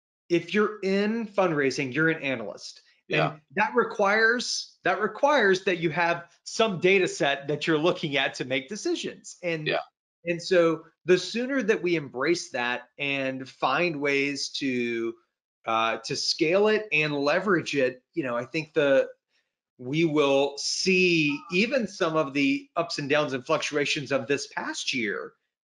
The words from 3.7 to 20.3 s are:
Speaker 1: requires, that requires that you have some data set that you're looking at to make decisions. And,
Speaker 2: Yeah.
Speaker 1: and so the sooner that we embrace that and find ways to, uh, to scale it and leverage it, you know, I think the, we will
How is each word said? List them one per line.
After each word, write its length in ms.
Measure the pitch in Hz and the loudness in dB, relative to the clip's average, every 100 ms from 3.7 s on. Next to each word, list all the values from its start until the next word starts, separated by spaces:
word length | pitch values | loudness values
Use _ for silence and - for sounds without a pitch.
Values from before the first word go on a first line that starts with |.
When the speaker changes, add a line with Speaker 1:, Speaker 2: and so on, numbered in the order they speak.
Speaker 1:
requires, 1000 | 240 220 - 196 214 226 240 226 - - _ | 0 0 0 2 4 2 2 -2 -6 -8 _
that 160 | 170 175 | -2 0
requires 640 | 208 214 285 294 202 185 | -2 0 2 4 4 4
that 140 | - 180 | 2 0
you 100 | 165 | -2
have 360 | 151 170 170 - _ | 0 0 0 -6 _
some 340 | - - 220 175 | -16 0 0 2
data 300 | 180 196 180 | 4 4 4
set 400 | - 147 139 - | 0 0 0 -2
that 180 | 147 - | -4 0
you're 120 | 156 | 2
looking 400 | 165 165 156 139 | 2 0 -2 0
at 160 | 143 | -2
to 100 | 151 | -4
make 240 | 135 131 131 | -4 -4 -4
decisions. 680 | - 339 339 175 - - - | -8 -4 -4 -6 -12 -18 -10
And, 240 | 180 160 156 | -6 -4 -2
Speaker 2:
Yeah. 120 | 82 - _ _ _ 170 | -4 -6 _ _ _ -6
Speaker 1:
and 160 | 170 | -6
so 400 | - 180 165 160 - _ 151 | 2 4 4 2 -8 _ 2
the 100 | 180 | 2
sooner 460 | - 220 254 277 | 2 -6 -2 -2
that 200 | 208 196 | 0 0
we 140 | 175 165 | 0 -2
embrace 540 | 139 120 147 170 - | -2 -4 0 -2 -2
that 320 | 127 120 120 - - | -4 -2 -4 -8 -8
and 500 | 143 139 131 131 131 | -6 -2 -4 -6 -12
find 500 | - 143 139 175 147 | -4 0 2 0 0
ways 480 | 143 139 139 139 - - | 0 2 0 -2 -6 -4
to, 560 | 139 123 120 117 113 117 _ _ _ _ - | -2 -2 -2 -2 -4 -8 _ _ _ _ -2
uh, 300 | 113 113 113 | 0 0 -2
to 100 | - | -6
scale 540 | 135 - - 156 185 214 | -4 -2 0 2 4 4
it 180 | 214 214 | 2 0
and 220 | 151 151 147 | -2 0 0
leverage 580 | 143 170 190 175 - | 2 2 2 0 2
it, 280 | 143 127 127 _ | 0 0 -2 _
you 100 | 170 | -6
know, 120 | 135 120 | -4 -4
I 80 | |
think 300 | 127 160 156 | -4 -6 -2
the, 340 | 160 143 135 127 - _ _ _ _ _ _ | 2 4 4 2 -4 _ _ _ _ _ _
we 260 | 123 151 | -4 0
will 540 | 165 147 143 | 2 4 4